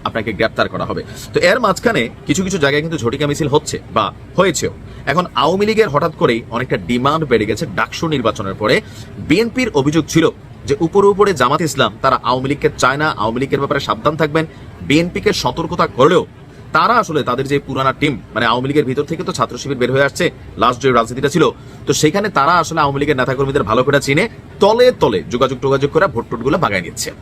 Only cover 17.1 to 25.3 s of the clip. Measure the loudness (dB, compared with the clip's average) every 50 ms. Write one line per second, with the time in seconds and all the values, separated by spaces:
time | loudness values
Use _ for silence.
17.1 | -2 -2 -2 -2 -2 -2 -2 0 -2 -2 -2 -4 -4 0 0 0 0 0 0 -2
18.1 | -2 -4 -8 -6 -4 0 2 2 2 0 0 0 0 0 0 0 -2 -2 -2 -4
19.1 | -4 -6 -6 -6 -2 -2 -2 -2 -2 -10 -6 -6 -2 -2 0 0 2 2 2 0
20.1 | 0 -2 -2 -2 -2 -6 -18 -16 -4 0 2 2 2 2 0 2 2 2 2 0
21.1 | -4 -4 -4 0 2 4 2 2 2 -4 -18 -20 -18 -12 -2 -2 0 2 2 2
22.1 | 2 2 -2 0 0 2 2 4 4 2 2 0 0 0 0 0 0 0 0 0
23.1 | 0 0 0 -2 0 -2 -2 0 0 -2 0 2 2 2 2 4 2 2 2 2
24.1 | 0 0 0 0 -4 -12 -20 -20 -2 2 4 4 6 6 6 4 6 4 0 2
25.1 | 2 0 -4 -4